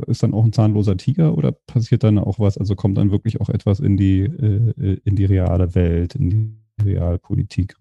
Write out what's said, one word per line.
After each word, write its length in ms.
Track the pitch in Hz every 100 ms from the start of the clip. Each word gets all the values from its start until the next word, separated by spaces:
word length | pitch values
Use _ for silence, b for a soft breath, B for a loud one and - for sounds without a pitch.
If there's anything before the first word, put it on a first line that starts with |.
| -
ist 160 | -
dann 100 | 107
auch 100 | 101
ein 100 | 110
zahnloser 440 | 110 107 104 104 92
Tiger 400 | - 147 156 160
oder 140 | -
passiert 520 | - - 120 113 -
dann 140 | 110 104
auch 220 | 101 98
was? 180 | 104 -
Also 180 | 101 98
kommt 220 | 98 101
dann 140 | 101
wirklich 280 | 98 113 -
auch 100 | -
etwas 300 | - - 98
in 180 | 98 98
die, 240 | 98 95
äh, 800 | 101 170 107 98 113 - 98 92
in 120 | - 95
die 100 | 98
reale 500 | 95 90 90 90 90
Welt, 400 | 87 85 87 -
in 140 | 92
die 520 | 107 110 - _ -
Realpolitik 920 | 101 92 87 87 - 98 98 - 92 -